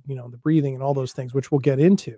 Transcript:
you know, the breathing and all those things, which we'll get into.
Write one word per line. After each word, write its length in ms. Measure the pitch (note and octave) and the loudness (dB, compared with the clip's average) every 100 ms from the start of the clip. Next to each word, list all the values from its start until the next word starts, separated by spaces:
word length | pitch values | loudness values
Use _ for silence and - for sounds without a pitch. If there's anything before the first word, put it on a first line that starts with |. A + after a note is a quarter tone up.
| C#3 | -12
you 60 | C3 | -12
know, 120 | B2 | -12
the 60 | A#2+ | -6
breathing 360 | D#3 D#3+ C#3+ | 0 2 2
and 100 | C3 | -2
all 100 | C3+ | -4
those 200 | C#3 B2+ | -2 -4
things, 200 | - B2+ | -8 -6
which 180 | C3+ - | -6 0
we'll 80 | C#3+ | 0
get 200 | C#3 C3+ | 2 4
into. 380 | E3+ G3 - | 4 4 0